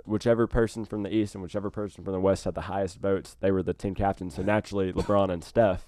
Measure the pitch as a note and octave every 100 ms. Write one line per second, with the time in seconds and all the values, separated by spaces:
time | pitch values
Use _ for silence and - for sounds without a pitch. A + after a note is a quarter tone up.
0 | - G#2 A#2+ A#2 A2+ B2+ A2+ A#2 G#2+ G#2+
1 | G2+ G#2+ G#2 G2+ F2+ G#2 G2 - G#2 -
2 | F2+ F#2 G2 F#2+ F#2 E2 E2 G2 F#2+ -
3 | G2 F#2+ - - G2 F#2+ F2+ E2+ G#2 F#2
4 | G2 F#2+ F2+ - F#2+ G#2+ - G2+ F#2 F2+
5 | F2+ G2+ G2 F2 - A2+ G#2+ F2+